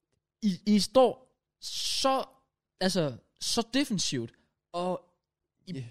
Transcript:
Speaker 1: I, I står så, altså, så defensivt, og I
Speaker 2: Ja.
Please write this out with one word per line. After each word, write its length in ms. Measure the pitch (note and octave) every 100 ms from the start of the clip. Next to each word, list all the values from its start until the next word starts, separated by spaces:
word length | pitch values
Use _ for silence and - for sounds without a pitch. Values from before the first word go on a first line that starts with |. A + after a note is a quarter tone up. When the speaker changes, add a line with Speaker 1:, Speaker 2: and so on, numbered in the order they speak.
| _ _ _ _
Speaker 1:
I, 180 | G#3 F3 -
I 140 | G#3
står 560 | - C4 A#3+ E3+ _ _ _ _
så, 640 | - - - - C4+ C4+ - _ _ _ _ _
altså, 320 | F#3 F3+ D3 A2+ - _
så 220 | - - A3+
defensivt, 580 | C4 - F#3 - C3 A#2 - _ _ _
og 280 | F3 F3+ F3+ - _ _ _ _ _ -
I 60 |
Speaker 2:
Ja. 100 | C#3 A#2